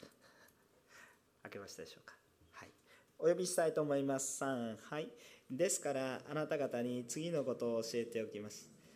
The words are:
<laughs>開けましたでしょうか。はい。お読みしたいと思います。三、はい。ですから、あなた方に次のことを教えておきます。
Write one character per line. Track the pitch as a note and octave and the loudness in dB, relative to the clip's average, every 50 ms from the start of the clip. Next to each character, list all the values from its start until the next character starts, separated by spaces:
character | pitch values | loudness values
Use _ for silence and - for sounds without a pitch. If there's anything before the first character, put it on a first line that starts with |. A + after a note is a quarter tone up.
<laughs> | - - - _ - - - - - - _ _ _ _ _ _ _ _ - - - - - _ _ _ _ _ | -20 -20 -20 _ -20 -20 -20 -20 -20 -20 _ _ _ _ _ _ _ _ -20 -20 -20 -20 -20 _ _ _ _ _
開 | - A2 | -18 -14
け | - G2+ | -12 -12
ま | G2+ F#2 | -12 -12
し | - | -12
た | - | -14
で | E2 - | -14 -14
し | - | -16
ょ | - | -18
う | - | -18
か。 | - - - _ _ _ _ - - | -20 -20 -20 _ _ _ _ -20 -20
は | - - - | -20 -18 -18
い。 | - - _ _ - - - _ _ _ - | -18 -20 _ _ -20 -20 -20 _ _ _ 2
お | - | 4
読 | E3 F3 F3 | 6 6 6
み | F#3 | 2
し | F3+ - | 0 2
た | - E3+ | 4 4
い | D#3 D#3 | 4 4
と | D#3+ | 4
思 | D#3 D3 C#3+ | 4 4 4
い | C#3 C#3 | 4 4
ま | C#3 C3+ C3 | 4 2 2
す。 | - - - | 0 -2 -2
三、 | - D3 C3+ C3+ B2 A#2 A2+ G#2+ | -2 0 0 0 0 -2 -4 -6
は | G#2+ - - D3+ D3+ | -8 -8 -6 -6 -6
い。 | E3 - - - - - - - _ - | -6 -6 -10 -16 -20 -20 -20 -20 _ -8
で | C3 C3 E3+ G3 | 2 2 4 4
す | - - | 2 0
か | - C#3+ | 0 0
ら、 | C#3 C3 C3 C3 B2+ - - - | 0 2 0 0 -2 -4 -6 -2
あ | D3 | -2
な | D3+ D#3 | -2 0
た | D3+ E3 D3 | 2 2 0
方 | C3+ A#2+ - A#2+ | 2 0 0 0
に | A#2+ B2 B2 B2 A#2+ A#2+ | 0 0 0 -2 -4 -4
次 | - D#3 D#3+ F3 | -4 -4 -2 0
の | E3+ D3+ | 2 2
こ | B2+ B2+ A#2 | 2 2 0
と | - A#2+ A#2 A#2 | 2 2 2 2
を | A2+ | 2
教 | A2 - - | 0 2 0
え | A#2+ A2+ | 0 -2
て | - - A2+ | 0 -2 -2
お | A2 - | -2 -2
き | - G2+ | -4 -6
ま | G#2 G#2+ | -8 -8
す。 | - - - - - - - - - | -10 -12 -16 -18 -20 -20 -20 -20 -20